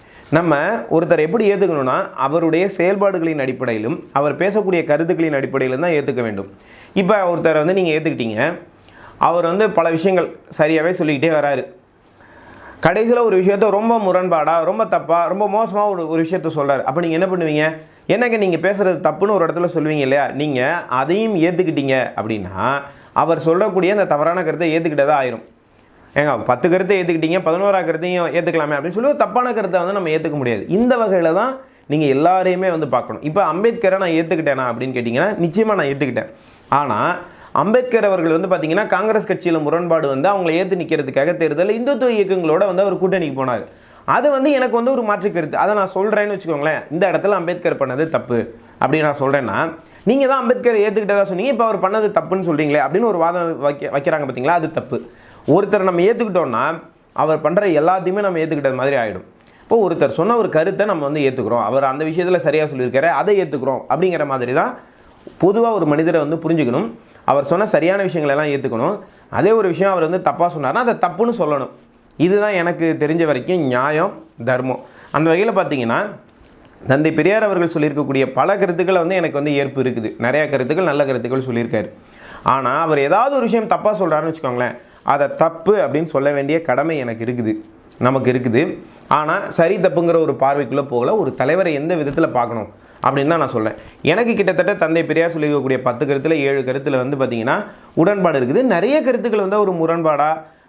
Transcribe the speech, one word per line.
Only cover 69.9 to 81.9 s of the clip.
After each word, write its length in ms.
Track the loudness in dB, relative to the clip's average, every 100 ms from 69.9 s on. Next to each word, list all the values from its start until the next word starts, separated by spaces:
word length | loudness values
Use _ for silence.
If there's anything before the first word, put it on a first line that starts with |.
அவர் 120 | 2
வந்து 200 | 0 0
தப்பா 300 | -2 0 -2 -2
சொன்னார்னா 140 | -2
அதை 220 | 0 -2
தப்புன்னு 380 | 0 -2 0 -2 0
சொல்லணும். 320 | -2 -2 -4 -12 _ _ _ -2
இதுதான் 340 | 2 2 2
எனக்கு 460 | 0 0 0 0 0
தெரிஞ்ச 260 | 0 2
வரைக்கும் 360 | 2 0 0 0
நியாயம், 640 | 0 0 0 0 -2 -4 -20 -8
தர்மம். 360 | -2 -2 -2 -6 -10 -20 -4
அந்த 200 | 0 2
வகையில 220 | 2 2
பாத்தீங்கன்னா, 520 | 0 0 -2 0 -2 -2 -10 -20 _ -20 -20 -20 -10 0
தந்தை 260 | 2 2
பெரியார் 300 | 2 2 2
அவர்கள் 260 | 2 0 0
சொல்லியிருக்கக்கூடிய 640 | 0 -2 -2 -2 0 0
பல 260 | 0 0 2
கருத்துக்களை 420 | 0 0 2 2
வந்து 160 | 2 0
எனக்கு 200 | 0 -2
வந்து 180 | 0
ஏற்பு 280 | 0 -2 -2
இருக்குது. 320 | -2 -2 -6 -4
நிறைய 300 | -2 0 0
கருத்துக்கள், 380 | -2 0 0 0
நல்ல 180 | 0
கருத்துக்கள் 380 | 0 -2 -2 -4
சொல்லியிருக்காரு. 480 | -2 -4 -2 -2 -4